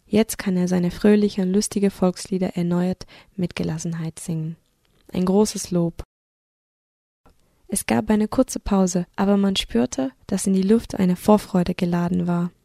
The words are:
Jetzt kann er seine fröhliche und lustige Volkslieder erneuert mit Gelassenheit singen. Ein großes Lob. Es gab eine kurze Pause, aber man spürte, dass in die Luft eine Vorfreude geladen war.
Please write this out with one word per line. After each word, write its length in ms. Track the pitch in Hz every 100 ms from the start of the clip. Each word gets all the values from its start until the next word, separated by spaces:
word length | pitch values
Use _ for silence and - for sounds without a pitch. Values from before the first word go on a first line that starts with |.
| -
Jetzt 320 | 208 220 -
kann 200 | 202 180
er 100 | 180
seine 240 | 180 175
fröhliche 520 | - 208 208 208 202
und 100 | 180
lustige 360 | 196 - 202 196
Volkslieder 680 | - 185 - - 185 180 -
erneuert 480 | 175 175 180 185 - - - -
mit 200 | 175 -
Gelassenheit 640 | 170 160 170 165 160 -
singen. 380 | - 160 160 165 _ _ _ _ _
Ein 140 | - 185
großes 460 | 196 214 196 -
Lob. 320 | 175 170 - - _ _ _ _ _ _ _ _ _ _ _ _ _ _ _ -
Es 180 | 202 -
gab 240 | 226 220
eine 180 | 214 214
kurze 320 | - 262 -
Pause, 480 | - 196 185 180 175 -
aber 220 | 196 202
man 180 | 196 196
spürte, 560 | - 233 247 - 262 - -
dass 180 | 190 -
in 80 |
die 80 | 190
Luft 340 | 190 226 - -
eine 200 | 185 180
Vorfreude 580 | - 214 - 180 175
geladen 540 | 175 175 175 175 180 175
war. 240 | 170 175 _